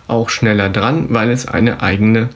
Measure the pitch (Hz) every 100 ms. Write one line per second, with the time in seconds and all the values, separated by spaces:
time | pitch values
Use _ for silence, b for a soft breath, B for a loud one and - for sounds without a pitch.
0 | - 117 117 - 113 104 98 98 110 160
1 | - 113 113 123 - 85 117 - 98 98
2 | 107 113 120